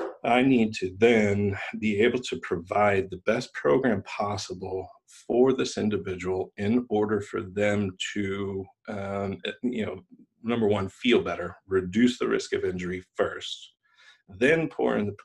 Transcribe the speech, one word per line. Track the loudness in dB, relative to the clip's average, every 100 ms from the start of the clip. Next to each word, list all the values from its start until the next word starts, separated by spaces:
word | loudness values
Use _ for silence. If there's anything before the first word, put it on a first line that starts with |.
| -8 -4
I | 2 4
need | 6 4 2
to | -2 -6 4
then | 6 6 4 2 0 -2 -6 -4
be | 0 2
able | 2 2
to | -4 -8
provide | -4 -6 -2 2 2 2 -2
the | -4
best | -2 -2 -4
program | -2 2 2 2 0
possible | -4 -6 -4 -4 -8 -10 -8 -8 -10 _ _ -14 0
for | 4 4
this | 4 -2 -2
individual | 0 0 -4 -6 -4 -4 -6 -4
in | 0 0 0
order | 0 0 -2
for | -4 -8
them | -6 -2 0 0 -2 -4 -8
to, | -4 -4 -4 -6 -6 -10 _ -12
um, | -8 -6 -4 -4 -6
eh, | -8 -6
you | -4 -4
know, | -4 -8 -14 -20 _ _
number | -4 0 2
one, | 2 -2
feel | -2 4 4
better, | 2 -4 -8 -12 -2
reduce | 0 2 4 4 4
the | 0
risk | 0 -2
of | -2
injury | -2 -4 -6 -8 -6 -2
first, | -2 -2 -12 -14 -16 _ _ _ -20 _ -20
then | 0 2 4 0
pour | -2 0 0
in | -2
the, | -6